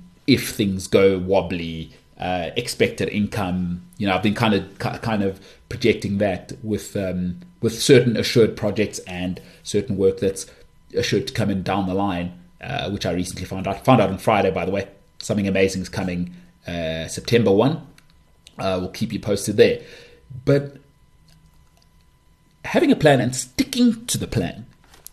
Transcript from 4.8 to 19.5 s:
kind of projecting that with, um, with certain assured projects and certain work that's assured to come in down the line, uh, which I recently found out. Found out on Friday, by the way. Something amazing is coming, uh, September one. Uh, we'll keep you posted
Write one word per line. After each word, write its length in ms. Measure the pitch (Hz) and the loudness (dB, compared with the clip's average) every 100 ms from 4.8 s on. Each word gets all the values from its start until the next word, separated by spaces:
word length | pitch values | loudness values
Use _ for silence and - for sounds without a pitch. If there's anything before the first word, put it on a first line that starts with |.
| 110 - | -8 -6
kind 220 | 120 107 | -4 -2
of 160 | 98 95 - - - | -2 -4 -12 -20 -14
projecting 480 | - 117 104 101 98 | -2 0 0 -2 -2
that 360 | 104 90 - - | -2 -2 -8 -12
with, 320 | 110 104 - 104 | -6 -6 -6 -6
um, 440 | 95 90 90 87 - _ | -4 -4 -4 -6 -14 _
with 180 | 113 113 | -4 0
certain 360 | - 127 123 104 | 6 8 6 2
assured 400 | - - 107 - | 2 4 4 2
projects 420 | 104 98 101 - | -2 0 -2 -4
and 420 | - 90 92 90 - - | -10 -6 -6 -6 -12 -18
certain 340 | - 104 - 95 | -4 -2 -2 2
work 220 | 95 - | 2 2
that's 260 | 95 - - - - _ _ - | -2 -4 -8 -18 -20 _ _ -4
assured 320 | - 104 - | 0 0 -2
to 60 | |
come 160 | - 104 | -2 -2
in 140 | 98 | -2
down 240 | 87 98 95 | -2 -2 -2
the 60 | |
line, 400 | 95 101 87 87 - - - | 0 -2 -2 -6 -10 -20 -16
uh, 280 | 92 - 90 | -10 -6 -4
which 160 | 101 92 | -4 -2
I 60 | |
recently 340 | 87 92 - 92 | -2 -4 -6 -8
found 220 | 92 92 | -6 -6
out. 180 | 98 - | 0 4
Found 160 | 123 | 6
out 80 | 95 | 4
on 80 | 95 | 0
Friday, 340 | - 104 98 | 2 4 2
by 140 | 90 87 | 0 -2
the 60 | |
way. 160 | 98 95 - _ - | -4 -6 -12 _ -12
Something 280 | - 104 98 | -4 -2 0
amazing 340 | 95 95 95 | 2 2 0
is 80 | 90 | -6
coming, 440 | - 92 87 87 - - _ - | -6 -4 -4 -6 -10 -20 _ -10
uh, 400 | 85 80 80 80 | -6 -6 -6 -8
September 440 | - - 117 104 | -8 2 4 6
one. 360 | - 127 165 - - _ _ _ _ - - | 4 4 0 -8 -20 _ _ _ _ -20 -8
Uh, 200 | 98 92 | -4 -2
we'll 100 | 90 | -4
keep 240 | - 110 | -6 -4
you 60 | 95 | -4
posted 380 | 104 101 - | -4 -2 2